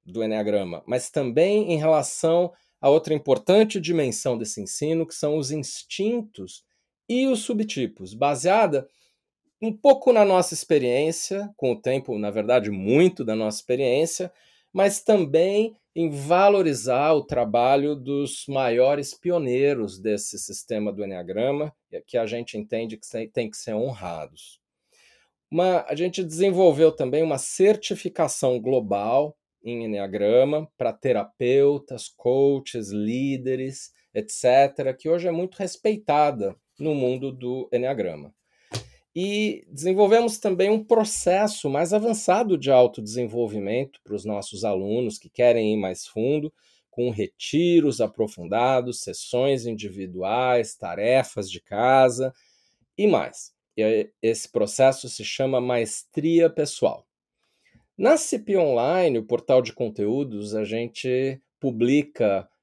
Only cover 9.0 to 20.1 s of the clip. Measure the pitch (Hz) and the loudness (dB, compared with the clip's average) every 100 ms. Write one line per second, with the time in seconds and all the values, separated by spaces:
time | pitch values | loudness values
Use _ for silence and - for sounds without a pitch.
9 | _ _ _ _ _ _ 220 214 285 269 | _ _ _ _ _ _ -8 2 4 6
10 | 254 226 202 185 170 160 - 151 123 127 | 4 6 6 4 2 -6 0 2 2 0
11 | 160 165 - 196 208 - 131 110 127 135 | 0 -4 -6 -8 -8 -4 -4 -2 -2 -4
12 | 131 107 104 107 107 123 104 98 98 139 | -4 -6 -4 -4 2 2 0 -4 2 4
13 | 180 180 113 110 107 107 - 127 131 135 | 4 2 -4 -4 -4 -6 -4 -2 0 0
14 | 165 - 180 - _ _ _ 185 202 208 | 0 -4 -10 -12 _ _ _ 0 0 2
15 | - 208 151 160 190 208 220 - _ 165 | 2 2 4 2 2 2 -2 -6 _ -4
16 | 165 143 143 180 202 202 165 120 123 127 | -4 -4 2 4 6 4 2 0 0 0
17 | 151 151 - 127 113 117 127 139 147 143 | 2 2 0 -2 0 2 4 2 0 -4
18 | 127 143 139 - - 135 127 120 131 143 | -4 -4 -4 -8 -6 -2 2 4 4 2
19 | 139 - 175 175 131 127 139 131 101 92 | -4 -8 -4 -2 0 2 2 0 -4 -6
20 | 107 | -4